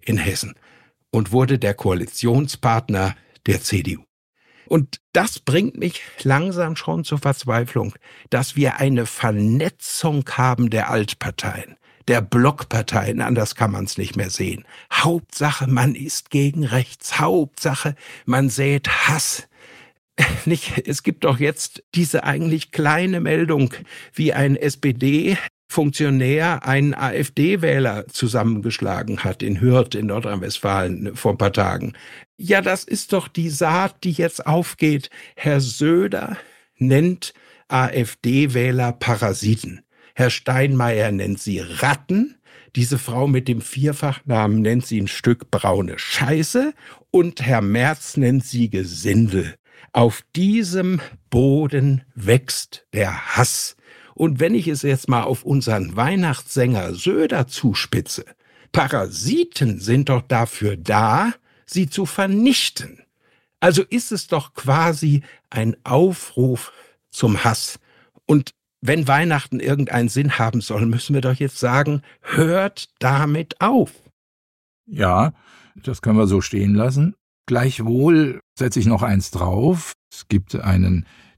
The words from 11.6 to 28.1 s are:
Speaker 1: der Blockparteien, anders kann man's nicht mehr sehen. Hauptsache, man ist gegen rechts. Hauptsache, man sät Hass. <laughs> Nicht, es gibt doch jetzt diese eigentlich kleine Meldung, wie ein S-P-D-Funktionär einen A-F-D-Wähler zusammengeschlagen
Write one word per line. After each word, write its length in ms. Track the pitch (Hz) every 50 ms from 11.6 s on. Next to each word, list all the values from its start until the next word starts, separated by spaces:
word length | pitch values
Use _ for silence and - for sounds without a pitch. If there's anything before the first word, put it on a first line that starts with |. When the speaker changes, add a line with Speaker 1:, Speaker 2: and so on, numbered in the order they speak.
| - - - - _ _ _ _ _ -
Speaker 1:
der 140 | 120 117
Blockparteien, 1000 | 104 - 120 120 123 147 147 - - - - 113 107 - - 101 101 107 98 -
anders 360 | 113 123 123 117 107 - -
kann 160 | - 113 107
man's 260 | 98 98 95 - - 101
nicht 180 | 92 - -
mehr 140 | 104 101 95
sehen. 340 | - - 98 87 80 - - - - - - - -
Hauptsache, 760 | - - 165 170 170 - - - - 147 147 139 - 139 131
man 280 | 135 120 127 143 117
ist 340 | 123 135 160 - - - _
gegen 340 | - 143 139 143 143 165 147
rechts. 560 | 120 131 131 127 - - - - - - -
Hauptsache, 760 | - - 190 175 147 139 - - - 156 139 - - 151 143 - - - - - -
man 240 | - 127 135 139 131
sät 600 | 110 139 135 139 143 139 - - - - - -
Hass. 400 | 151 151 - - - - - - _ _ - - - - - - _ _ _ _ _ -
<laughs> 280 | 139 - - - -
Nicht, 420 | 160 170 147 - - - 127 - -
es 160 | 147 - -
gibt 220 | - - - -
doch 140 | 156 131 120
jetzt 440 | 143 147 147 - - - - - - _ -
diese 280 | 170 175 139 - - -
eigentlich 480 | 139 139 147 165 165 156 156 - -
kleine 480 | - - 151 147 151 165 180 185 190 143
Meldung, 540 | - - 156 160 170 156 156 143 135 120 - - - - - - - - -
wie 200 | - 156 147 -
ein 220 | 135 139 139 139
S-P-D-Funktionär 2000 | - 143 147 - - - 139 117 123 135 139 143 151 - 180 196 - - - - _ _ - - 170 151 143 139 - 151 143 135 131 131 127 143 156 160 175 160 - -
einen 280 | 127 135 139 143 147 -
A-F-D-Wähler 1120 | - 135 127 98 131 143 - - - 147 175 202 180 165 151 139 139 131 117 104 104 -
zusammengeschlagen 1160 | -